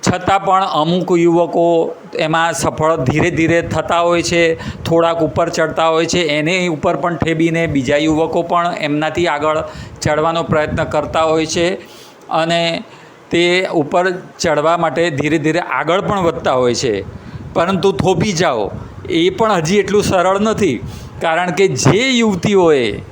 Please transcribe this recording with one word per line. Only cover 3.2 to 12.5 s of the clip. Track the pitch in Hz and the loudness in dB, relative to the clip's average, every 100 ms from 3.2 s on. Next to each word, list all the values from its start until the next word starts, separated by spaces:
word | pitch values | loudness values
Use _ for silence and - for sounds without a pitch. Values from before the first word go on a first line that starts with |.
| 170 160 | 0 0
ધીરે | 165 170 165 | 2 2 0
થતા | 156 156 170 170 | -4 -2 0 2
હોય | 175 165 | 0 0
છે, | 170 165 165 - - | 2 2 0 -6 -10
થોડાક | - 165 165 165 156 | 0 2 2 2 -2
ઉપર | - 170 165 | 0 -2 0
ચડતા | 160 143 165 | -2 2 2
હોય | 160 165 | 2 0
છે, | 180 165 147 | 0 0 0
એને | 151 185 180 156 | 0 0 0 0
ઉપર | 143 170 | -2 0
પણ | 175 170 | -2 -2
ઠેબીને | 160 160 165 165 165 | -2 0 0 0 0
બીજા | 143 127 147 156 | 0 0 0 2
યુવકો | 156 160 170 170 | 0 0 -2 0
પણ | 175 170 170 151 | 0 0 -2 -2
એમનાથી | 147 156 160 170 | -2 -2 0 0
આગળ | 147 156 156 156 - - - | 0 0 -2 -4 -12 -16 -6
ચડવાનો | - 151 160 165 160 | -2 2 2 0 0
પ્રયત્ન | 165 156 160 151 | 0 0 -2 -2
કરતા | 151 139 165 160 | -2 -2 0 2
હોય | 160 156 175 | 2 0 0
છે | 170 190 - - - - - 160 | -2 -2 -10 -20 -20 -20 -4 -2
અને | 165 | 0